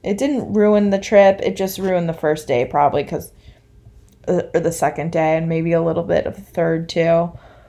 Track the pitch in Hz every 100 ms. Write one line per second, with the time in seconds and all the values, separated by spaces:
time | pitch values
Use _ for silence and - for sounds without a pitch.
0 | - 202 277 269 - 202 208 208 202 196
1 | - 208 196 196 - 185 190 190 190 180
2 | 170 160 156 156 - 123 131 147 143 143
3 | 147 156 - - - - _ - - -
4 | - _ - 175 - - 160 165 147 151
5 | 156 165 160 160 165 165 165 165 165 165
6 | 170 165 - - - - 165 165 165 -
7 | 165 165 175 - - -